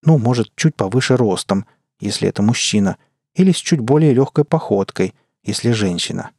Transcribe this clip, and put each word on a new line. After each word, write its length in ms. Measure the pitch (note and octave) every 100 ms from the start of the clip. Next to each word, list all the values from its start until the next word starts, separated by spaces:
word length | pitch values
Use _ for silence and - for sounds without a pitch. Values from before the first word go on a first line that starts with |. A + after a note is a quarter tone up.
Ну, 160 | D#3 D#3+
может, 360 | A2+ B2 G#2+
чуть 220 | - D#3+ -
повыше 400 | G2 B2 - B2+
ростом, 500 | A2+ F2+ - G2 G2+ _ _ _
если 300 | G#2 - G2+
это 120 | -
мужчина, 560 | G2+ A#2+ - G#2+ G2 - _ _ _
или 160 | - F#3+
с 60 | F3
чуть 240 | - D#3+
более 320 | A2+ D3 D#3
лёгкой 320 | B2 C3+ -
походкой, 720 | D3 D#3 - G2+ G2 - F#2+ - _ _
если 300 | - G#2+ A#2
женщина. 580 | A#2 G2+ F2 - D#2 -